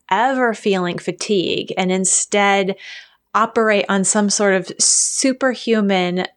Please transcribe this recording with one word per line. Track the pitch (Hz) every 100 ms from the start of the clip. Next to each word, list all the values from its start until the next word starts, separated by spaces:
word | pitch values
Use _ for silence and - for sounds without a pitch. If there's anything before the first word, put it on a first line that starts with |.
| -
ever | 190 247 262 247
feeling | 208 214 190 175 175
fatigue, | - 180 - 208 - - - -
and | 185
instead | 185 190 - - 208 202 196 190 190 - - - _ _ 202
operate | 220 233 220 202 -
on | 196
some | 185 214 208
sort | - 202
of | 190 175 -
superhuman | - - - - 269 262 269 220 - 220 202 190 180 180 -